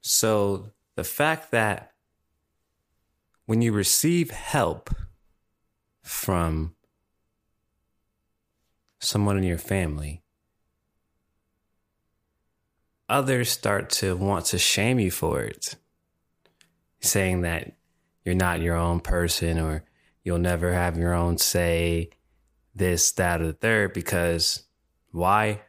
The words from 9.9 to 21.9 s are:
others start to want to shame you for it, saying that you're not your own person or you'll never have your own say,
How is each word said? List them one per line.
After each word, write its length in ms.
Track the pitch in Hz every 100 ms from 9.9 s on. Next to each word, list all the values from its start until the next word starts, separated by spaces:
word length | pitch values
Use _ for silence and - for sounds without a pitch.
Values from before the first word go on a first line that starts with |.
| 76 73 82 _ _ _ _ _ _ _ _ _ _ _ _ _ _ _ _ _ _ _ _ _ _ _ _ _ _ _ _ _
others 420 | 131 135 127 120
start 400 | - - 101 -
to 260 | - 95 90
want 280 | 95 98 -
to 120 | 90
shame 420 | - - 107 127
you 100 | 95
for 300 | - 80 69
it, 340 | 53 - - - _ _ _ _ _ _ _ _ _ _ _ _
saying 400 | - 104 95 90
that 320 | 87 85 - - _ _ _ _
you're 100 | -
not 260 | 90 90 85
your 160 | 85 85
own 240 | 85 85
person 580 | - 87 87 - 85 82
or 260 | 80 78 - _ _ _
you'll 160 | - 87
never 340 | 87 90 87
have 240 | 90 87 82
your 180 | 87
own 220 | 87 87 85
say, 760 | - 87 87 85 85